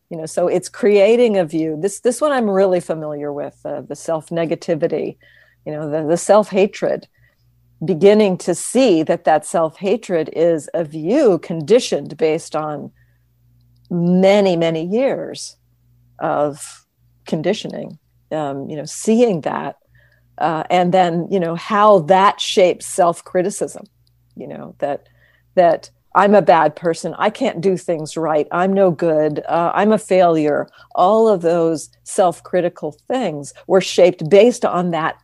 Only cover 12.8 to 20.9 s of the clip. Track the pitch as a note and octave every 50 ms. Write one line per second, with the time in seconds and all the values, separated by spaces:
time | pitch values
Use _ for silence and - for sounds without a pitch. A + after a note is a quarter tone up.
12.8 | C3+ - - _ _ _ _ _ _ _ _ _ _ _ _ _ _ _ _ _
13.8 | _ - F3 F3 E3+ F3 F3+ F3+ F#3+ F#3+ G3+ G#3 G3 F#3+ F3 E3+ E3 E3 E3 D#3+
14.8 | E3 F3+ G3+ A#3+ C4+ B3 D#3+ - D3+ C#3+ C#3+ - - - - _ _ _ _ _
15.8 | _ _ _ _ _ _ _ - - E3 D3 C#3+ D3 D3 C#3+ - - - - -
16.8 | _ _ _ _ _ _ _ _ _ - G3 D#3+ D#3 F3+ F3+ - - - - -
17.8 | - - E3 - _ _ _ _ _ _ D3 D#3 D3 C#3 C#3+ C#3 - - D#3 D3
18.8 | D3+ D3+ - - - G#3+ A3 A#3 B3 A#3 F#3 D3+ - - - - D#3 - - _
19.8 | _ _ _ _ _ _ _ _ _ _ _ - - D#3+ D#3+ D#3 - - F3 F3+
20.8 | F3+ F3+